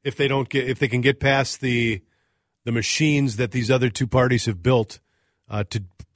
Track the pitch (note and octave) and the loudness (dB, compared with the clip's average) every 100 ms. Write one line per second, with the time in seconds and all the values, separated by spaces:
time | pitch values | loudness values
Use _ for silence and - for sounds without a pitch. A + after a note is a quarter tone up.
0 | C#3 B2+ C#3 C3+ B2 C#3 B2+ C3 C3 B2 | -8 -2 0 0 -2 -2 -2 -2 -2 0
1 | B2+ C3+ C3+ C#3 C3 - C3 A#2+ A#2 G2+ | 2 2 2 2 0 -2 -2 0 0 -2
2 | - _ _ _ _ _ A#2 A#2 G#2+ - | -8 _ _ _ _ _ -6 -4 -2 0
3 | D#3 D3 C#3 G#2+ B2 B2+ A#2 C3 B2+ - | 2 2 0 0 -4 -2 2 2 2 0
4 | B2 B2+ B2+ B2 - F#2 G#2 B2+ G#2+ - | 0 2 4 2 0 -2 2 2 0 -8
5 | _ _ _ _ - G#2 G2+ A2 F#2 - | _ _ _ _ -10 -6 -4 -6 -10 -18
6 | - | -20